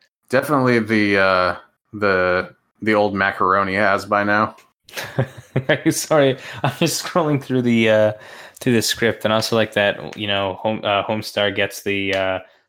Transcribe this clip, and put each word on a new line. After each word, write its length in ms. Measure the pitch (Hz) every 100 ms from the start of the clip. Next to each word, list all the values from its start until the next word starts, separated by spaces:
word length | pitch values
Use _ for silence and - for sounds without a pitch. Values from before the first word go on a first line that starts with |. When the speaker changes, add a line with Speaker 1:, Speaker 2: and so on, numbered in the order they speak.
| _ _ -
Speaker 1:
Definitely 480 | 123 139 143 127 120
the, 400 | 107 110 101 101
uh, 380 | 95 92 90 - - _ _
the, 640 | 107 101 92 90 90 87 - _ -
the 140 | 104
old 200 | 104 104
macaroni 600 | 98 98 - 95 98 98
has 320 | 95 104 98 98
by 180 | 101
now. 320 | 101 104 110 - _ _ _ - - -
Speaker 2:
<laughs> 680 | 123 - - 135 131 143 160
Sorry, 480 | 156 - 151 135 131 - -
I'm 100 | 139 -
just 260 | 165 -
scrolling 380 | - 185 156 143
through 200 | - 127
the, 280 | 120 117 110
uh, 220 | 107 107 107 - - - -
through 140 | -
the 80 | 117
script, 420 | - - 113 104
and 100 | 107
also 220 | 110 - 113
like 180 | 107
that, 420 | 104 101 - - -
you 120 | 104
know, 260 | 98 98
Home, 260 | 92 110 110
uh, 200 | 107 101
Homestar 500 | 95 107 - - 101
gets 280 | 98 98 -
the, 320 | 101 101 98
uh, 240 | 95 95 92 - _